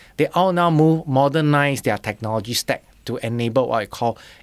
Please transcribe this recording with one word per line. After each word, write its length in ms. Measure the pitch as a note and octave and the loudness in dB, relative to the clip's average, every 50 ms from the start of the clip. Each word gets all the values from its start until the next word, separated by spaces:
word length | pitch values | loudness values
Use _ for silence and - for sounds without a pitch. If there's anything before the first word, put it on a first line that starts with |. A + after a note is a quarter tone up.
| - - - - | -20 -10 -4 -2
they 100 | D3+ - | -2 0
all 240 | - E3+ F3+ F#3+ | 0 0 0 2
now 180 | F3+ F3 F3 E3+ | 2 2 2 2
move, 380 | E3 D3+ D#3 D#3+ D#3+ D#3+ D#3+ D3+ | 4 4 4 4 4 2 0 0
modernize 760 | C3 C3 C#3 C#3+ C#3 D#3+ D3+ D3 D3 C#3+ C#3+ C#3+ C#3 - | 2 2 2 2 2 2 2 2 2 2 2 0 -2 -2
their 160 | - C3 A2 G#2+ | -2 -2 -4 -4
technology 560 | - A2 G#2 - A2+ G#2+ A2 A2 G2+ A2 B2 | -4 -8 -8 -6 -6 -4 -4 -4 -4 -4 -6
stack 300 | - - - C3+ - _ _ _ _ - | -6 -4 -4 -6 -6 _ _ _ _ -12
to 120 | - A2+ B2 | -10 -8 -6
enable 500 | - A#2 A#2 A#2+ A#2+ A#2 A2+ C3+ B2+ A#2+ | -6 -6 -4 -2 -2 0 0 0 0 0
what 140 | A#2+ A2+ G#2 | 0 -2 -4
I 20 | |
call 320 | G2 - - - A#2+ - - - - - - | -4 -6 -4 -4 -4 -4 -4 -12 -20 -20 -14